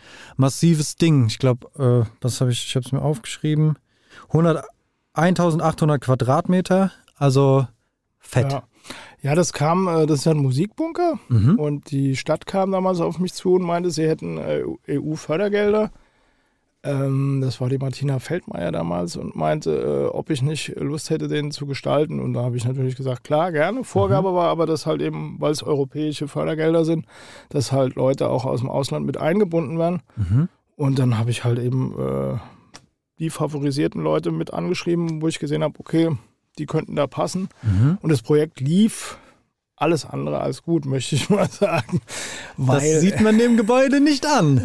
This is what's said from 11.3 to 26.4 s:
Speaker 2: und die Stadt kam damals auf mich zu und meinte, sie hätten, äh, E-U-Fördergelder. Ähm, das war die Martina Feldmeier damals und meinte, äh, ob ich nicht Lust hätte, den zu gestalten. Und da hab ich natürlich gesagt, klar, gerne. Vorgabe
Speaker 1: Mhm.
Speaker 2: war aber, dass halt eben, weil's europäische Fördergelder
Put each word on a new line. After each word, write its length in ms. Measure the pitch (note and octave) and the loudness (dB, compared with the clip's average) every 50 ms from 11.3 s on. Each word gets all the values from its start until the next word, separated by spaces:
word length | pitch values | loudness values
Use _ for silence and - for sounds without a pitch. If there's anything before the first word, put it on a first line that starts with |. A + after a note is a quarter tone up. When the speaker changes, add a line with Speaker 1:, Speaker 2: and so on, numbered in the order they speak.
| B2 A2 G2+ C#3 E3 D3+ | 2 4 6 6 4 4
Speaker 2:
und 320 | D3+ D3 D3 C#3+ - - | 2 0 -2 -4 -6 -6
die 240 | C#3 C3+ C#3 C3+ C3+ | -2 -2 0 0 -2
Stadt 300 | - - - D#3 - - | -2 -2 -2 -2 -2 -2
kam 260 | - - G3 F#3+ F#3+ | -2 -2 0 0 2
damals 300 | F#3+ F#3 F#3 F#3 F#3 E3+ | 0 0 0 0 0 0
auf 160 | E3 E3+ D#3+ E3 | -2 -2 -2 -2
mich 140 | F3+ F3 - | -4 -4 -6
zu 220 | - - F#3 F#3 | -2 2 2 2
und 80 | F#3+ F3+ | 4 2
meinte, 260 | E3+ E3+ F3 F3+ F3 | 0 -2 -2 -2 -2
sie 180 | - D#3 D#3+ | -2 0 0
hätten, 300 | D#3 D#3+ D#3+ E3 E3+ D#3+ | 0 0 -2 -4 -8 -8
äh, 240 | D#3 - D3+ D3+ D3 B2 - - - _ | -6 -4 -2 -2 -2 -2 -4 -8 -8 _
E-U-Fördergelder. 1040 | - D3 C#3 C#3+ D#3 D#3 D#3+ - - G3+ G3 G#3 G3+ G3+ G3+ G#3 G#3 G#3 G#3+ G#3+ G#3+ - - _ _ _ _ _ _ _ _ _ _ _ _ _ _ _ _ - | -4 -4 -2 -2 -4 -6 -6 -4 -4 -2 -2 0 0 0 0 2 2 2 2 0 -2 -4 -12 _ _ _ _ _ _ _ _ _ _ _ _ _ _ _ _ -6
Ähm, 560 | C#3+ C#3+ C3+ C#3 C3+ C3+ C3+ C#3 C#3 C3+ C3+ | -4 -2 0 0 0 0 0 0 0 0 0
das 180 | C3 C3 - - | 0 -2 -2 -2
war 80 | B2+ B2+ | -2 -2
die 100 | C3+ C3 | -2 -2
Martina 400 | C3+ C3+ B2+ - C#3+ C#3+ C#3 B2+ | -2 -4 -4 -4 -2 -2 -2 -2
Feldmeier 520 | - - E3 F3+ - - - - E3+ E3+ | -4 -4 -6 -6 -6 -8 -8 -6 -6 -4
damals 440 | E3 E3 E3+ E3+ F3 - F3 E3+ - | -4 -4 -4 -4 -2 -4 -4 -6 -6
und 180 | - - - - | -8 -10 -10 -6
meinte, 360 | - D#3 D#3 D#3 D3+ D3 D#3+ D3+ | -4 -2 -2 -2 -2 -2 -2 -2
äh, 400 | - A#2+ D3 C#3+ C#3 C#3 - - | 0 0 -2 -2 0 -2 -2 -4
ob 140 | - - - | -6 -4 -4
ich 120 | B2 A#2+ | -4 -2
nicht 340 | C3 D3+ D#3+ C3+ - - - | -2 -4 -4 -6 -8 -10 -8
Lust 320 | - D3 C#3 D3+ D3+ - - | -6 -6 -6 -6 -6 -4 -4
hätte, 180 | D#3+ D3+ D3+ | -4 -4 -2
den 240 | D3 D3+ D3 D3 D3 | -4 -4 -4 -4 -6
zu 140 | C#3+ - C#3+ | -8 -8 -8
gestalten. 540 | C#3 C3+ - - C#3 C3+ C#3+ D#3 - D3 C#3 | -8 -8 -6 -4 0 0 0 0 0 -2 -4
Und 140 | C3 B2+ B2 | -4 -4 -2
da 100 | B2 A#2+ | -2 -2
hab 100 | B2+ A#2+ | -2 -2
ich 100 | B2 A2 | -2 -2
natürlich 300 | B2+ C3+ C#3 B2+ C3 B2+ | -2 -2 -2 -2 -4 -4
gesagt, 280 | C3+ C3+ C3+ B2 - - | -4 -4 -6 -6 -6 -4
klar, 280 | - D3 D3+ E3+ F#3 | -2 0 0 0 0
gerne. 320 | E3 D3 D#3 F#3 A3+ C4+ - | 0 0 0 0 -2 -4 -6
Vorgabe 460 | - - F#3+ G3+ F#3+ G3 F#3+ F#3+ F#3+ | -2 0 2 2 4 2 2 2 2
Speaker 1:
Mhm. 40 | F3+ | 2
Speaker 2:
war 120 | F3 E3+ D#3 | 2 2 2
aber, 160 | D#3+ E3 D#3+ | 2 0 0
dass 180 | D#3+ D#3+ D3+ - | 0 0 -2 -2
halt 160 | D#3 D#3 C#3+ | -2 -2 -2
eben, 360 | D3+ D#3 D#3 D#3 D3+ D3+ - - | -2 -4 -4 -6 -8 -8 -6 -2
weil's 240 | C#3 D3 D#3 C#3+ A#2 | -2 -2 -2 -2 -2
europäische 640 | - D3+ C3+ C#3 C3 - D3 D3+ D3+ C#3+ - D3+ | -2 0 0 -2 -2 -4 -4 -4 -4 -4 -6 -8
Fördergelder 580 | C#3 - D3+ | -6 -4 -4